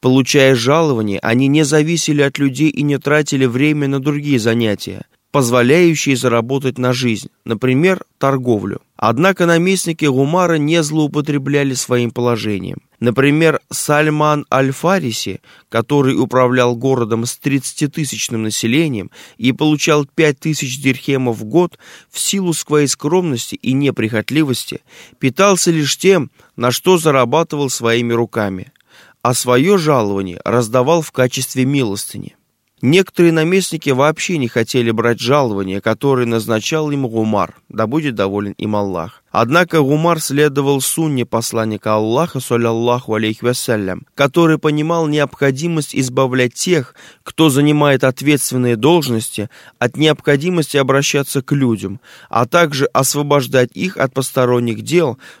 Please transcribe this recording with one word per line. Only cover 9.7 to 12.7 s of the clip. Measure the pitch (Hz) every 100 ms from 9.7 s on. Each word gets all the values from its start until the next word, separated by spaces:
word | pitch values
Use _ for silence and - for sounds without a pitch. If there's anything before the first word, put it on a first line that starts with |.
| 190 - 160 151
Гумара | 131 139 175 180 160
не | 147 170
злоупотребляли | 151 156 147 151 147 143 139 143 139
своим | 123 - 123 120
положением. | 123 120 113 107 98 92